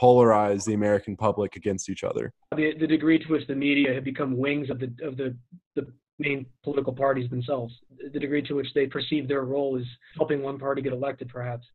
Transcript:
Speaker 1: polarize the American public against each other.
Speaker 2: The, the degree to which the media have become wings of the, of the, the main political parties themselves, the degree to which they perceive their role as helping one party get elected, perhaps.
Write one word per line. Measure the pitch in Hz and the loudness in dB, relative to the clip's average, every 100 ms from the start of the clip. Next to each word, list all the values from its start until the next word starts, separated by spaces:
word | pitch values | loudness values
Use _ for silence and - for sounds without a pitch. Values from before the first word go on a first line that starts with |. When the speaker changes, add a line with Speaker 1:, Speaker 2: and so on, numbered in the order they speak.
Speaker 1:
polarize | 123 123 117 107 104 101 | 8 10 8 6 4 2
the | 110 | 0
American | 104 104 101 107 98 | 2 4 2 0 -2
public | 110 101 101 - | 0 0 -2 -4
against | 104 95 - | -4 -4 -6
each | 95 | -6
other. | 95 - - - _ 147 | -4 -4 -6 -10 _ -2
Speaker 2:
The, | 156 156 | 0 0
the | 156 | 0
degree | 156 151 160 | 2 4 2
to | 160 | 2
which | 151 120 | -2 -2
the | |
media | 135 143 143 135 | -2 2 4 2
have | 127 | 0
become | 135 131 135 123 | -4 -4 -2 0
wings | 139 147 127 | 0 -2 -4
of | 120 | -6
the, | 127 120 | -8 -8
of | 156 131 | -8 -6
the, | 131 123 - 180 _ | -6 -8 -14 -20 _
the | 151 127 - _ - | -8 -8 -12 _ -6
main | 147 139 131 _ | -4 -4 -6 _
political | 143 139 131 | -4 -2 -2
parties | 127 139 135 123 | 0 0 2 -2
themselves, | 127 123 135 117 120 _ 127 143 | -4 -4 -4 -4 -12 _ -18 -10
the | 143 | -6
degree | 139 147 | -2 -2
to | 139 | -2
which | 143 131 | -4 -2
they | 147 131 | 0 0
perceive | 143 - 151 131 | -2 -2 -2 0
their | 139 | -2
role | 131 139 139 127 | -2 -2 -2 -2
as | 123 - _ 165 | -6 -12 _ -4
helping | 156 147 | -2 -2
one | 139 139 | -4 -4
party | 139 139 | -4 -2
get | 131 | -2
elected, | 123 139 135 123 | -2 -4 -6 -10
perhaps. | 127 123 120 - | -8 -8 -8 -12